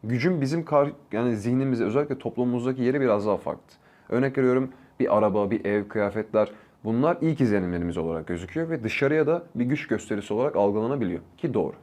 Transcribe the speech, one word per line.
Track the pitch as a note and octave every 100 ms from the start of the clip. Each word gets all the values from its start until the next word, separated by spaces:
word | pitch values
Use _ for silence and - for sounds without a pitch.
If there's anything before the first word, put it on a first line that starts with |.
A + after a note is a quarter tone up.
gücün | G#2+ A#2+ D3 F3+
bizim | C3+ E3 D#3+
kar-, | D3+ C#3+ - -
yani | G#2 B2 A2+
zihnimize, | G#2 B2+ C3+ B2
özellikle | G2+ A#2 D3 C3
toplumumuzdaki | A#2 G#2+ B2 B2 B2 C3
yeri | A#2+ C#3
biraz | C3 G#2 G2+
daha | G2
farklı. | - D2 - - _ _ -
Örnek | A#2 C3+ C3+
veriyorum, | B2+ B2+ C3 - - _
bir | B2+ G#2+
araba, | G#2+ G2+ G2+
bir | G#2 G2
ev, | G#2 G2+
kıyafetler, | A2 G#2 G#2+ G#2 A2 G#2+ - - _
bunlar | G#2+ A2+ D3+ E3+
ilk | E3 D#3
izlenimlerimiz | B2+ G2+ F2+ F2 E2+ E2+
olarak | E2 E2 D#2+
gözüküyor | F2 F2+ D#3 E3
ve | E3
dışarıya | A2 - C#3 D#3 D3
da | E3+ - A2
bir | A#2+
güç | D3 -
gösterisi | G#2+ - G#2 G2+
olarak | G#2 C3+ -
algılanabiliyor | G2+ G#2 A2+ C#3+ G#2 F2 - -
ki | E3+
doğru. | A#2 D2+ -